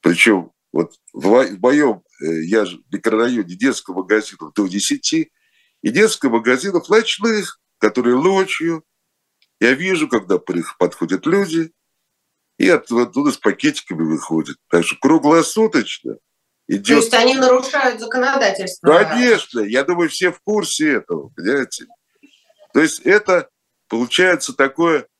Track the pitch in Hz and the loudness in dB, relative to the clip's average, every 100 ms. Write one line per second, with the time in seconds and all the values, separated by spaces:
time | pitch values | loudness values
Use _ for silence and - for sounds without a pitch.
0 | - 90 - 98 85 _ _ 71 87 _ | 0 2 2 2 -2 _ _ -6 -6 _
1 | _ - 95 120 131 98 113 147 143 101 | _ -6 2 2 2 0 0 2 2 -2
2 | _ _ 80 82 80 110 98 85 _ - | _ _ -6 -6 -2 -2 -2 -8 _ -6
3 | - 110 120 123 87 90 127 113 - 92 | -2 0 0 -2 -6 -4 -4 -4 -8 -10
4 | 92 107 - 95 78 90 95 98 - 285 | -2 -2 -2 -16 -12 -6 -4 -4 -4 -4
5 | - 320 320 _ _ _ _ _ - 131 | -2 -4 -4 _ _ _ _ _ -4 2
6 | 214 - 135 117 113 127 196 175 - 214 | 2 2 0 0 0 0 0 -4 2 0
7 | 220 - 220 214 175 - _ _ 107 113 | 0 -4 -2 -2 -4 -14 _ _ -2 0
8 | 120 127 175 190 190 - 165 165 _ _ | 0 2 2 2 -2 -4 -4 -6 _ _
9 | _ _ _ _ _ _ 117 135 185 180 | _ _ _ _ _ _ 0 2 0 -2
10 | 151 117 92 98 - 85 82 - 87 - | 0 -2 0 -2 -2 -6 -6 -4 -4 -2
11 | 85 92 151 196 196 160 160 _ _ _ | -4 -4 0 0 0 -4 -6 _ _ _
12 | _ _ _ _ _ _ - 165 - 120 | _ _ _ _ _ _ 2 2 2 -2
13 | 120 - 202 - 110 98 151 143 - 82 | 0 0 -2 0 -2 0 -2 -4 -10 -6
14 | 80 78 - 80 78 - _ 87 85 - | -4 -4 -4 -4 -4 -12 _ 0 0 -2
15 | 139 156 139 165 165 - 220 143 104 - | 2 2 4 4 2 0 0 0 -4 -10
16 | - 53 _ _ _ _ _ 101 - 147 | -12 -14 _ _ _ _ _ -6 2 2
17 | - - 247 262 254 254 254 294 262 220 | 4 2 2 4 4 2 2 -2 -2 -4
18 | 226 247 262 269 214 190 190 - 170 160 | -6 -2 -2 0 0 -2 -8 -2 4 4
19 | 208 240 247 208 - 120 104 123 170 175 | 4 2 2 2 0 -4 -2 -2 -2 -2
20 | 165 - 180 175 - 214 180 - 156 123 | -2 0 -4 -4 -4 -4 -2 -2 0 -2
21 | - 82 69 - 90 139 127 - - 698 | -4 -10 -10 -8 -4 -2 -4 -10 -18 _
22 | _ _ _ _ _ _ _ - 156 - | _ _ _ _ _ _ _ 0 0 0
23 | - 202 208 180 - _ _ _ _ 117 | 2 2 2 0 -2 _ _ _ _ -6
24 | 120 - 185 175 - 123 139 135 170 156 | -4 0 2 2 -4 -2 -2 0 0 0
25 | - _ | -2 _